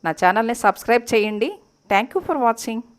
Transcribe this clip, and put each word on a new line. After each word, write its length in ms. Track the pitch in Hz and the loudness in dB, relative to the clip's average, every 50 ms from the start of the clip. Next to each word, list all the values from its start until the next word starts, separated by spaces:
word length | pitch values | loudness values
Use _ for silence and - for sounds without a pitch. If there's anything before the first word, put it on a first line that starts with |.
| - | -4
నా 60 | 165 160 - | -4 -2 2
ఛానల్ని 360 | - 180 185 214 226 226 240 240 - | 2 2 4 2 0 -2 -4 0 0
సబ్స్క్రైబ్ 400 | 208 196 - - - 233 247 233 233 240 | 0 0 0 0 2 2 2 2 2 0
చేయండి. 380 | 226 208 214 214 208 226 302 415 - _ _ _ _ _ _ | 0 0 0 -2 -2 -4 -4 -4 -10 _ _ _ _ _ _
Thank 200 | 202 196 220 - - | 0 0 0 0 -4
you 60 | 381 359 - | -6 -4 -2
for 80 | 330 294 254 | -2 0 2
watching. 340 | 233 226 226 - - 226 226 233 _ _ | 0 0 0 -6 -8 -8 -8 -10 _ _